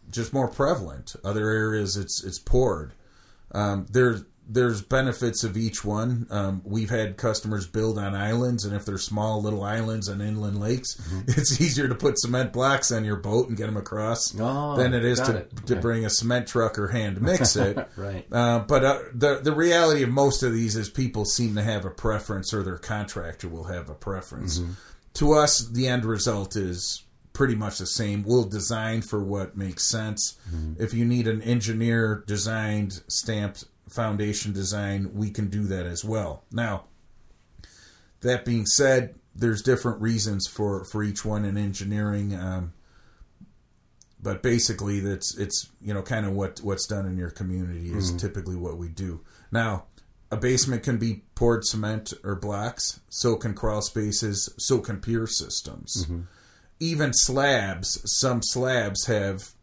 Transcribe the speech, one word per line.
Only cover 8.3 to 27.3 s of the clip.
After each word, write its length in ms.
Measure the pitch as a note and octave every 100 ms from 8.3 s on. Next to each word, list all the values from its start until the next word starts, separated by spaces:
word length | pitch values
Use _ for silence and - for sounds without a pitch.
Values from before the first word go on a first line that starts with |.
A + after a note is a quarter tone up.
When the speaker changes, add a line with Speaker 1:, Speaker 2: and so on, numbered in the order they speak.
| A#2 B2 A#2+ G2+
Speaker 1:
and 100 | G2+
if 80 | -
they're 120 | G2
small 440 | - G#2+ G#2+ A2
little 220 | G#2 G#2+
islands 460 | G2 A2 A2 A2 G2
and 120 | G2
inland 380 | G#2 G#2+ G#2+ G2+
lakes, 360 | G#2+ B2+ - -
Speaker 2:
Mm-hmm. 240 | D#2 F#2
Speaker 1:
<laughs> 60 | A#2
it's 320 | - C#3 C3+
easier 260 | E3+ B2+ C3+
to 80 | B2
put 240 | D#3+ -
cement 320 | A#2 B2 B2+
blocks 400 | A#2+ C3 C3+ -
on 140 | A#2+ G#2+
your 100 | G#2
boat 320 | E2+ A2 B2+
and 80 | A2
get 100 | G#2+
'em 80 | G#2
across 580 | G2 G#2+ G#2+ A#2 - G2
Speaker 2:
Oh, 380 | A#2 C3+ D3 C#3+
Speaker 1:
than 180 | B2+
it 120 | B2 A#2+
is 140 | B2
Speaker 2:
got 80 | B2+
Speaker 1:
to, 100 | G#2+
Speaker 2:
it. 180 | - A2 G#2
Speaker 1:
to 60 |
Speaker 2:
Okay. 80 | A2+
Speaker 1:
bring 240 | A#2 A2+ A2
a 40 |
cement 380 | - A2+ B2 A2
truck 300 | A#2+ A2+ G#2
or 120 | G2+
hand 320 | A2+ G#2+ F#2+
mix 340 | B2+ F3+ B2+ -
it. 220 | G2 G#2 -
Speaker 2:
<laughs> 40 | -
Right. 300 | G2 F#2+ -
Speaker 1:
Uh, 280 | A#2+ A#2+ A#2
but, 240 | G#2 C#3+
uh, 160 | C3 C#3 -
the, 260 | A#2+ D3 C#3+
the 120 | C3+ D3
reality 480 | E3 E3+ E3 D3+
of 60 | B2+
most 340 | C3 C#3 -
of 80 | B2+
these 220 | A2+ A2+ A2
is 140 | G2+
people 340 | - B2+ A2
seem 320 | G2+ - A#2+ G#2
to 80 |
have 220 | G#2+ G#2+ F#2+
a 40 |
preference, 640 | - A2+ G#2+ - G2+ F#2+
or 100 | G#2+
their 140 | F#2 F2+
contractor 680 | - G#2+ G2+ - E2 E2 F2+
will 160 | E2 E2
have 240 | F2+ -
a 60 | -
preference. 640 | - F#2+ - - F2 D#2+
Speaker 2:
Mm-hmm. 120 | E2+ F#2 - - - -
Speaker 1:
To 180 | D3
us, 260 | D3+ D3 - A#2
the 160 | A#2 B2+
end 160 | B2
result 540 | A2 A2 G#2 G#2+ F#2+ G#2+
is 460 | F#2+ F2 - - - _ -